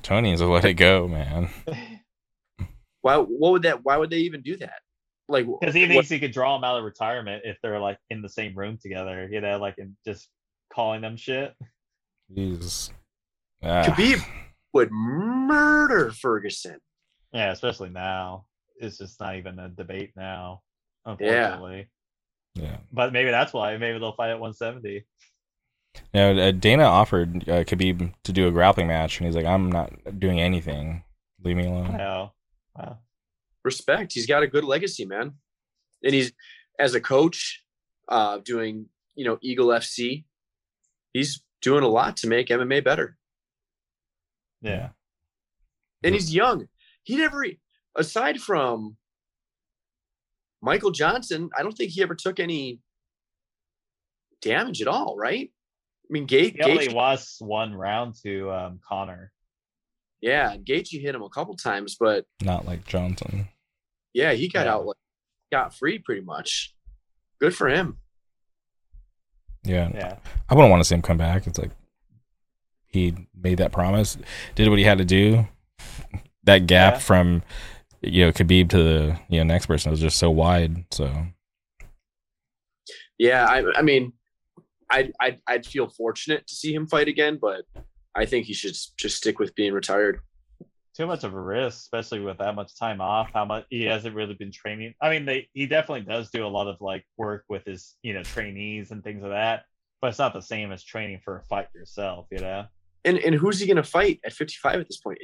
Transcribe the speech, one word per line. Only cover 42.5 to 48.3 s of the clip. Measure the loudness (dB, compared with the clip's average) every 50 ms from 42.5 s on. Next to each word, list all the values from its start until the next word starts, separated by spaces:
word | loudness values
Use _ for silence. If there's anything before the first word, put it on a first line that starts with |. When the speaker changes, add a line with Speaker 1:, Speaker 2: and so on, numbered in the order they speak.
Speaker 3:
M | 0 0
M | 0 0
A | 0 0
better. | 2 2 0 0 -2 -6 -8 _ _ _ _ _ _ _ _ _ _ _ _ _ _ _ _ _ _ _ _ _ _ _ _ _ _ _ _ _
Speaker 2:
Yeah. | -8 -6 -6 -6 -6 -10 -16 _ _ _ _ _ _ _ _ _ _ _ _ _ _ _ _ _ _ _ _ _ 0
Speaker 3:
And | 0 0
he's | 0 -2 0 0
young. | 2 2 2 2 0 -6 _ _ _ _ _ _ _
He | _ -6 -2
never, | 0 0 -2 -2 -4 -8
e-, | -8 -8 _ _ _ _ _ _ _ _
aside | -4 -4 -2 -2 -2 -2 -2